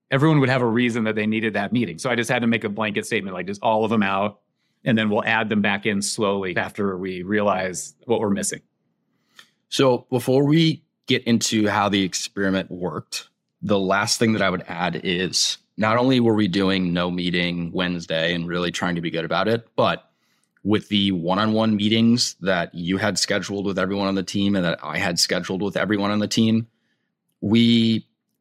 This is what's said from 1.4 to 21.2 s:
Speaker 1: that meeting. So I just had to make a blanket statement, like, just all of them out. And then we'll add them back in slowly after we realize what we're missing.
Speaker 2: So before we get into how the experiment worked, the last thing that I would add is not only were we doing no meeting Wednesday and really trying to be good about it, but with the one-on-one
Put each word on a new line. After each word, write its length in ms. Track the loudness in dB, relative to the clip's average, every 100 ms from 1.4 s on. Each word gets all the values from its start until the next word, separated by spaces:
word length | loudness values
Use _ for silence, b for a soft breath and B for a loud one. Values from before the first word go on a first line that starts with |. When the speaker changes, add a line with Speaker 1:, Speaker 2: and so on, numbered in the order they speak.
| 0
Speaker 1:
that 180 | -2 -2
meeting. 260 | -2 -2 -4
So 120 | -4
I 40 | -2
just 140 | 0
had 120 | 0
to 60 | 0
make 160 | 0
a 60 | -2
blanket 360 | -4 -4 -4 -2
statement, 280 | -2 -4
like, 140 | -8 -8
just 140 | -2
all 200 | 0 2 2
of 40 |
them 140 | 2
out. 380 | 2 0 -2 -6 _ _ _ _
And 140 | 0 2
then 120 | 2
we'll 140 | 0
add 240 | 0 0 0
them 120 | 0
back 240 | 0 0 -2
in 160 | -2
slowly 540 | -4 -2 0 0 -2 -4
after 400 | -4 -4 -4 -4
we 260 | -6 -8
realize 720 | -2 0 2 0 -2 -8 -12 _ -2
what 140 | 0
we're 100 | 0
missing. 300 | -2 -4 -8 _ _ _ _ _ _ b b b b -8
Speaker 2:
So 360 | 2 2 2 0
before 340 | -2 2 2
we 400 | 4 4 4 0 _ _ -2
get 160 | -2
into 440 | 2 0 2 0 2
how 200 | 2 2
the 160 | 2
experiment 640 | 0 -4 -8 -4 -2 -2 -4
worked, 580 | -6 -6 -6 -10 -12 -14 _ _ -8
the 180 | -2 0
last 400 | 2 0 0 0
thing 140 | 2
that 80 | 2
I 80 | 0
would 140 | -2 -6
add 340 | -4 -4 -2
is 540 | -2 -2 -2 -2 -2 -4 _ -2
not 200 | 0 2
only 220 | 4 4
were 140 | 4
we 140 | 4 2
doing 460 | 2 2 2 0
no 160 | 0 -2
meeting 600 | -2 -2 0 -2 -2 -6
Wednesday 640 | -2 -2 -4 -4 -2 0
and 140 | -2 -4
really 240 | -4 -4
trying 240 | -2 -4 -2
to 60 |
be 80 | -4
good 140 | -4 -2
about 220 | -2 0
it, 200 | -2 -4 0
but 340 | 0 0 _ _ _ _ _ _
with 260 | 0 0 0
the 220 | 0 2
one-on-one 640 | 0